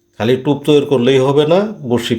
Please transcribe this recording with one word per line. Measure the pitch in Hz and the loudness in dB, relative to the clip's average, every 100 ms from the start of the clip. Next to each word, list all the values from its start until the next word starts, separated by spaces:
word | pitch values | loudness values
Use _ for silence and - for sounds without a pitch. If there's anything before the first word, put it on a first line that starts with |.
| _ - | _ -6
খালি | 110 131 | -2 0
টোপ | 147 139 | 0 -2
তৈরি | - 147 139 | 2 2 2
করলেই | 131 123 135 135 | 0 2 2 2
হবে | 143 151 | 2 2
না, | 180 214 208 131 | 2 -2 -6 -4
বড়শি | 117 - | -4 -2